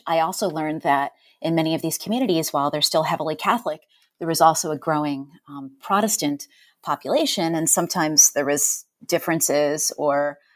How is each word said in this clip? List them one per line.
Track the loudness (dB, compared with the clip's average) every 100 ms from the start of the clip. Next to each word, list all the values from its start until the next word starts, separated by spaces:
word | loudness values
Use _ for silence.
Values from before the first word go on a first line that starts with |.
| -2
I | 0
also | 0 0 -2
learned | -2 -4 -2
that | 2 2 0 -6 _ _
in | -2
many | 0 2
of | 0
these | -2 -4
communities, | -4 -2 2 0 0
while | -2 -2
they're | 0
still | 0 0
heavily | 0 -2 -4
Catholic, | -4 0 0 -2 -8 _ _ _ _
there | -4
was | 4
also | 6 6 -2
a | -4
growing, | -2 0 0 -4 -10 -18 -18
um, | -16 -16 -18
Protestant | -2 0 2 0 -2 -4 -8 _ _ _
population. | -6 -6 0 0 0 0 -2
And | 0 2
sometimes | 2 0 0 0 4 4
there | 2 0
was | 0 0 -4 -10 _
differences | -4 -2 0 0 2 2 2 0 -4 -2
or | 0 0 -2 -4 _